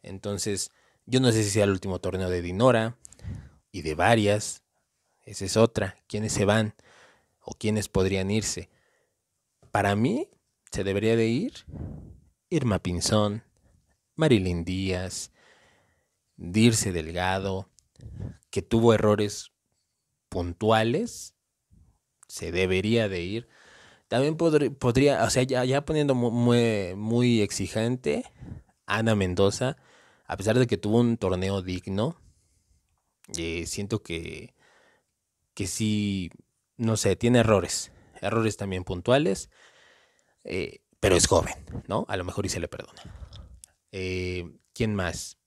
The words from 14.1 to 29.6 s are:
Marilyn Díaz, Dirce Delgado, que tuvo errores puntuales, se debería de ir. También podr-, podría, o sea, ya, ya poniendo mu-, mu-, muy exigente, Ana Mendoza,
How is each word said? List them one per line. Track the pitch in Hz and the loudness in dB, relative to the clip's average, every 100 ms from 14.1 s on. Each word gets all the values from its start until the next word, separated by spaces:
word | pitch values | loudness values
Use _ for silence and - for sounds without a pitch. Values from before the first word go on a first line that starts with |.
Marilyn | - 156 113 92 87 | -2 4 4 4 -2
Díaz, | 85 92 95 90 92 - - _ _ _ _ _ _ _ _ _ _ - | -4 -4 -4 -4 -6 -10 -14 _ _ _ _ _ _ _ _ _ _ -16
Dirce | 85 98 117 110 101 | -2 6 6 6 -2
Delgado, | 87 78 87 92 95 98 95 95 _ _ - - - - - _ | -4 -4 -2 0 0 -2 -6 -8 _ _ -20 -18 -12 -12 -14 _
que | 98 | -8
tuvo | - 113 117 | 0 4 6
errores | 107 107 104 104 - - _ _ _ _ _ _ _ _ | 6 4 2 0 -6 -16 _ _ _ _ _ _ _ _
puntuales, | - 87 85 110 110 113 147 233 - - _ _ _ _ _ _ _ _ _ _ | -6 -6 -2 2 4 4 -2 -4 -10 -18 _ _ _ _ _ _ _ _ _ _
se | - 82 | -12 -6
debería | 87 92 92 104 117 107 | 0 2 2 2 2 0
de | 92 | -4
ir. | 87 110 120 _ - - - _ _ | -6 -8 -12 _ -20 -20 -20 _ _
También | 120 139 160 | 0 0 2
podr-, | 170 151 131 - | 2 4 2 0
podría, | 123 117 143 107 | 0 4 4 4
o | 110 | 2
sea, | 127 | 2
ya, | 127 127 | 0 0
ya | 127 139 | 0 0
poniendo | 147 156 147 | 0 0 2
mu-, | 127 120 | 2 0
mu-, | 120 120 120 117 104 92 95 | 2 4 4 4 0 -4 -6
muy | 110 117 123 117 | -2 2 4 4
exigente, | 104 - 95 110 117 127 147 147 - _ - - _ _ - | 2 -2 -4 -2 -2 -2 -2 -4 -6 _ -18 -18 _ _ -6
Ana | 104 113 | 0 2
Mendoza, | 107 92 92 98 - | 2 2 4 2 2